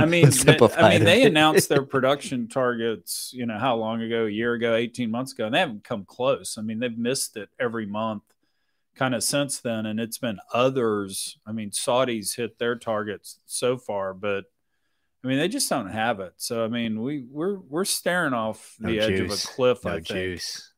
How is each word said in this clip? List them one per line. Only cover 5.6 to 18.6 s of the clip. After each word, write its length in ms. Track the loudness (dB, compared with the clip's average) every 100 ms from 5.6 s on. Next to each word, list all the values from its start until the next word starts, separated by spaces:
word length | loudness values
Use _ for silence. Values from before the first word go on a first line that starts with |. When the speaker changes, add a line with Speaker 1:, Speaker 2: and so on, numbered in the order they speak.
| -2 -4
Speaker 1:
come 200 | -10 -10
close. 520 | -10 -4 -2 -2 -6 -8
I 60 |
mean, 160 | -8 -4
they've 180 | -6 -4
missed 400 | -2 -2 -6 -10
it 120 | -14 -6
every 280 | -4 -4 -6
month 360 | -4 -4 -6 -12 _ _ _ _ _ _ -2
kinda 240 | -2 0
since 400 | 0 -2 -2 -4
then, 260 | -6 -4 -4
and 120 | -4
it's 180 | -6 -6
been 200 | -6 -6 -4
others. 840 | 0 2 2 0 0 -4 -8 -10 -12 -12
I 60 |
mean, 180 | -10 -8
Saudis 640 | -6 0 0 0 -2 -6 -6
hit 220 | -8 -4
their 180 | -4 -2
targets 640 | -4 -4 -4 -8 -14 -20 -12
so 300 | -4 -2 -2
far, 380 | -4 -4 -4
but, 300 | -4 -4 -4 -6 _ _ _ _ _ _ _
I 20 | -4
mean, 100 | 0
they 100 | 0
just 200 | -2 -2
don't 220 | -2 -4
have 300 | -2 -2 -2
it. 140 | -8 -10
So, 280 | -6 -2
I 40 | -2
mean, 320 | -2 -4 -4
we, 220 | -6 -8 -10
we're, 300 | -6 -6 -6
we're 260 | -6 -4
staring 500 | -2 -2 -2 0 0
off 420 | 0 -2 -6